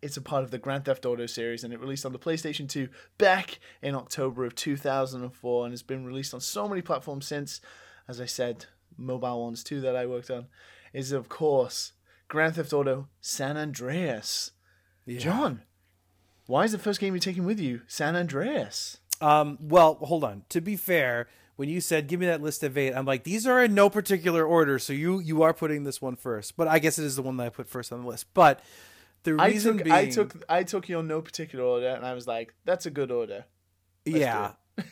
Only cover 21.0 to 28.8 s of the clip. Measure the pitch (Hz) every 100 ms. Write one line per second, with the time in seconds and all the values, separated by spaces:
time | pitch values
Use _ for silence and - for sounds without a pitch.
21 | 127 120 117 _ _ _ 139 175 - 160
22 | 143 175 180 165 151 - 147 135 135 127
23 | 135 135 160 208 226 254 247 202 202 208
24 | 202 196 170 170 156 170 156 135 - 139
25 | 160 190 165 156 160 165 160 151 143 135
26 | 135 127 135 113 101 - 165 160 156 151
27 | 151 135 131 131 120 - 123 127 120 120
28 | 123 113 - - 160 135 - -